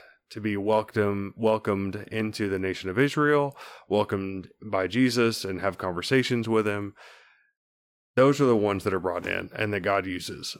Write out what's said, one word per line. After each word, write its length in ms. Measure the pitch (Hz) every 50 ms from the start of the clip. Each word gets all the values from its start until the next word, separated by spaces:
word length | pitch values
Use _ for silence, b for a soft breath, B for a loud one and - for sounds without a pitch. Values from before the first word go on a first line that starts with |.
| B B B B _ -
to 120 | - 110
be 160 | 104 107 101
welcome-, 760 | 98 98 107 110 110 107 - - 113 104 101 101 101 98 98 -
welcomed 580 | - 113 110 110 107 - 110 98 98 98 95 92 104 98 -
into 380 | 107 110 107 107 104 - 104 98
the 100 | 95 92
nation 320 | 95 95 90 - 95 95
of 80 | 92 117
Israel, 580 | 143 143 - 156 147 147 147 143 143 139 - B B B B B B B
welcomed 600 | 101 104 104 - 101 98 98 95 95 95 90 - _ -
by 280 | - 107 101 95 92 87
Jesus 560 | 101 127 131 123 113 123 117 113 110 - -
and 160 | 95 92 85
have 180 | 95 98 90 -
conversations 680 | 95 92 85 87 - - 131 131 127 - 127 117 110 113
with 180 | 110 110 104
him. 280 | 104 104 101 101 101 - B B B B B B B B B B B B B _ _ _ _ _ _ _ _ _ _ -
Those 240 | 123 131 143 139 143
are 60 | 143
the 100 | 123 117
ones 260 | 104 104 104 98 92 -
that 80 | 104
are 60 | 95 90
brought 240 | 87 92 87 87 90
in 240 | 92 95 95 92 90 -
and 180 | - 110 104
that 80 | 104 98
God 240 | 90 101 98 98 92
uses. 520 | 95 90 85 - - - - - - -